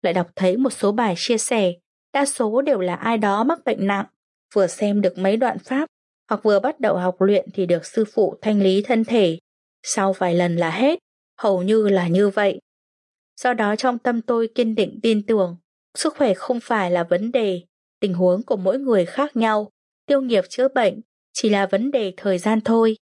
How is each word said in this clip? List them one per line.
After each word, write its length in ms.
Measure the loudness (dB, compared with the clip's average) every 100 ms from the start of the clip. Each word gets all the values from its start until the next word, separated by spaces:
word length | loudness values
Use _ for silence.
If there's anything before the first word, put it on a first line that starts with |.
Lại 120 | 0
đọc 160 | -2 -4 -2
thấy 200 | 0 2
một 140 | -2
số 220 | 0 -2
bài 220 | 0 -2 -2
chia 220 | -2 -2
sẻ, 340 | 0 0 0 -2 _ _ _
đa 140 | -2 -2
số 360 | -2 -2 0
đều 180 | 0 0
là 140 | -2
ai 240 | -2 -2 0
đó 260 | 0 0
mắc 140 | 0 -2
bệnh 220 | -2 -2 -2
nặng, 200 | -2 -6 _ _ _ _
vừa 120 | 0 0
xem 340 | 0 -2 0
được 180 | 0 0
mấy 180 | -2 0
đoạn 220 | -2 -4
pháp, 280 | -6 -6 -6 _ _ _ _
hoặc 120 | -2
vừa 180 | 2 2
bắt 200 | 0 -2
đầu 160 | -2 0
học 200 | -2 0
luyện 280 | 2 2 -2
thì 120 | -6 -2
được 200 | -2 -2
sư 180 | -4
phụ 340 | -2 0 -2 -2
thanh 200 | -2 2
lý 200 | 2 2
thân 220 | 0 -2
thể. 340 | 2 2 2 0 _ _ _ _
Sau 300 | -6 -2 0
vài 220 | 0 0
lần 220 | 2 0 0
là 140 | -2
hết, 280 | 0 0 0 _ _ _ -4
hầu 240 | 0 0
như 260 | 2 2 4
là 200 | 2 2
như 200 | 2 2
vậy. 300 | 2 0 -2 _ _ _ _ _ _ _ -4
Do 140 | -2
đó 220 | 0 -2 0
trong 220 | -2 -2
tâm 220 | -2 -4
tôi 260 | -2 -2 -2
kiên 200 | 0 -2
định 240 | 0 -2 -2
tin 240 | 0 0 0
tưởng, 300 | 0 0 -4 _ _ _
sức 200 | -6 -6 0
khỏe 180 | 0
không 260 | 0 -2 -6
phải 280 | -2 -2 0
là 140 | -2
vấn 280 | 0 -2 -2
đề, 300 | -2 -2 -4 _ _ _ _
tình 140 | -4
huống 280 | 2 2 2
của 140 | -2 -2
mỗi 220 | 0 -2
người 260 | 0 0
khác 320 | 0 -2 -2 0
nhau, 340 | 0 0 -4 _ _ _ -2
tiêu 140 | 0
nghiệp 240 | 2 0 0
chữa 200 | -2 0
bệnh 320 | 2 0 -2 -18 _ _
chỉ 160 | -2 0
là 180 | 2 2
vấn 240 | 0 0
đề 220 | -2 -4 -4
thời 220 | -2 0
gian 220 | 0 0
thôi. 360 | 2 2 2 0